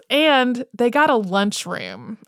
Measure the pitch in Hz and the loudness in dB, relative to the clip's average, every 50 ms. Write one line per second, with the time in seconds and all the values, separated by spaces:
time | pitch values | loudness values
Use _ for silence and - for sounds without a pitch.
0 | - - 240 285 311 311 285 262 254 247 247 240 262 - - - 240 240 226 285 | -6 -2 0 2 4 4 4 4 2 2 0 -4 -6 -8 -4 0 0 2 2 4
1 | 302 311 285 233 208 185 180 196 202 208 208 - - 175 175 - - 92 95 101 | 4 4 2 2 0 0 0 0 0 0 -2 -4 -6 -8 -8 -8 -8 -10 -12 -12
2 | 120 - 220 - _ | -14 -14 -16 -16 _